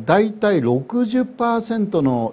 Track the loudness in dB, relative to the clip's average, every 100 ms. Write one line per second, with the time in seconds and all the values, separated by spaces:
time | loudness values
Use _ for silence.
0 | 2 2 2 0 0 2 2 0 -2 -2
1 | 0 0 -2 -2 -2 -2 -2 -4 0 0
2 | 2 0 -2